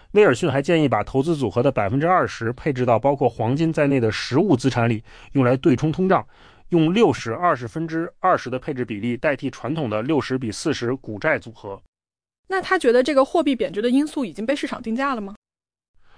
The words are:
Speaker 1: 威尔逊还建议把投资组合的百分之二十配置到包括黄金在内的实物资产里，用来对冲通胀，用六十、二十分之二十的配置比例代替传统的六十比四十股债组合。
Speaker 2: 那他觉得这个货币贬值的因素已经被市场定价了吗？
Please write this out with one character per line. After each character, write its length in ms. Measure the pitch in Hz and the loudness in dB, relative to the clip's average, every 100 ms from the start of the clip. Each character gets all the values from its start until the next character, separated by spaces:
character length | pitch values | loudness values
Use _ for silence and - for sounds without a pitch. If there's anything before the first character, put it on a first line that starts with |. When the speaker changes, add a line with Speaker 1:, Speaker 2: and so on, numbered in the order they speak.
| - | -2
Speaker 1:
威 120 | 202 | 4
尔 100 | 208 | 4
逊 160 | 123 175 | 4 0
还 100 | 135 | 0
建 220 | 143 170 | 2 2
议 60 | 147 | 2
把 140 | 113 | 0
投 200 | 101 131 | 0 0
资 140 | 139 160 | 0 0
组 140 | 123 | -2
合 120 | 120 | 2
的 80 | 127 | 2
百 180 | 123 98 | 2 0
分 120 | 127 | 0
之 60 | 160 | 2
二 200 | 180 123 | 2 0
十 260 | - 113 | -4 -6
配 200 | 123 - | -4 -4
置 120 | 127 | 0
到 140 | 123 113 | 2 2
包 160 | 139 | 2
括 140 | 143 127 | 2 0
黄 260 | - 113 | 0 -2
金 180 | 139 165 | 0 0
在 140 | 160 147 | 0 2
内 140 | 139 | 2
的 100 | 110 | 2
实 280 | 101 - 127 | 0 -2 0
物 180 | 202 135 | 2 2
资 120 | 135 | 2
产 200 | 120 117 | 0 0
里， 140 | 110 - - - | 0 -6 -20 -6
用 120 | 139 | 0
来 120 | 123 135 | 2 2
对 200 | 170 123 | 2 2
冲 160 | 151 | 0
通 160 | 156 190 | 0 2
胀， 180 | 175 107 - - - - | 0 -2 -16 -20 -20 -2
用 240 | 175 156 | 2 2
六 180 | 190 214 | 4 4
十、 220 | 123 117 | 2 -4
二 200 | 113 175 | -2 0
十 140 | 143 123 | 0 -4
分 180 | 160 165 | -8 -6
之 240 | 160 165 - | -6 -6 -2
二 200 | 185 156 | 0 0
十 100 | - | 0
的 100 | 127 | -8
配 140 | - | -6
置 100 | 135 | -6
比 160 | 120 107 | -6 -4
例 180 | 113 127 | -4 -2
代 200 | 156 135 | -2 -2
替 140 | 139 | -4
传 240 | - 120 | -8 -6
统 160 | 160 131 | -4 -2
的 120 | 107 | -2
六 160 | 123 156 | -2 -2
十 200 | - 131 | -2 -4
比 120 | 117 | -4
四 220 | 98 165 | -6 -4
十 220 | 135 117 | -2 -4
股 240 | 135 - 104 | -6 -8 -6
债 200 | 156 135 | -2 -4
组 140 | 120 | -6
合。 300 | 110 107 98 _ _ _ _ _ _ - | -16 -14 -16 _ _ _ _ _ _ -8
Speaker 2:
那 140 | 381 | -6
他 160 | 349 381 | -2 0
觉 120 | 262 | 2
得 100 | 240 | 2
这 120 | 254 | 4
个 100 | 277 | 2
货 180 | 262 349 | 2 2
币 120 | 294 | 0
贬 160 | 254 180 | 0 -2
值 120 | 180 | -2
的 80 | 233 | 0
因 160 | 254 294 | 2 0
素 180 | 302 | -2
已 80 | 233 | -6
经 140 | 151 220 | -6 -4
被 100 | 285 | -4
市 100 | 277 | -4
场 140 | - | -8
定 160 | 226 226 | -6 -4
价 180 | 269 | -4
了 60 | 247 | -4
吗？ 140 | 196 202 _ _ _ _ _ _ - | -8 -14 _ _ _ _ _ _ -20